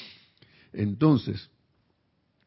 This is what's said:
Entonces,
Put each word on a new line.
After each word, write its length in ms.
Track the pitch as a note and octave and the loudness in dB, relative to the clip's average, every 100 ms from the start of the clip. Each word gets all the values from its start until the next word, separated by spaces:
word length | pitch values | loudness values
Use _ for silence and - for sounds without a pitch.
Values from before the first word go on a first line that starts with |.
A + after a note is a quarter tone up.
| - - _ _ _ _ _ | -20 -20 _ _ _ _ _
Entonces, 800 | - G#2 G2+ D#3 C3 - G2+ - _ _ _ _ _ _ _ _ _ | -4 -4 2 4 4 0 -10 -14 _ _ _ _ _ _ _ _ _